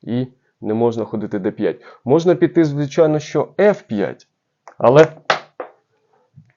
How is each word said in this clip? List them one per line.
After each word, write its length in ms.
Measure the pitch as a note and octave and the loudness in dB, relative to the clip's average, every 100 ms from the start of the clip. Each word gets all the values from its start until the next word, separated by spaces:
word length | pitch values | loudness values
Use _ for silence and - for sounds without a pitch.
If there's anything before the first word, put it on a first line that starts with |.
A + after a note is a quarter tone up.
І 240 | - A#2+ B2+ _ _ _ | -8 -6 -6 _ _ _
не 140 | G#2 | -6
можна 300 | A2 A#2 A2+ | -2 -2 -2
ходити 340 | G#2 A2 G#2 G#2 | -6 -6 -6 -6
Д 120 | F#2+ | -6
п'ять. 320 | - G2 - - - | -4 -4 -4 -12 -10
Можна 300 | A#2+ D#3 E3+ | 0 0 2
піти, 300 | F3 E3 - | 0 0 2
звичайно, 540 | D#3+ C#3+ C#3+ D#3+ D#3 D3+ | 0 0 -4 0 2 0
що 360 | C#3+ D#3 - - | -4 -4 -4 0
Ф 220 | G3+ G3+ | 0 0
п'ять, 460 | - G#2+ D#2+ B1 _ _ _ _ - - | -4 -6 -4 -8 _ _ _ _ -20 0
але 380 | A#2 C#3 D#3 - - - - - - _ _ _ _ _ _ _ _ | 4 6 4 2 -8 -8 -8 -18 -18 _ _ _ _ _ _ _ _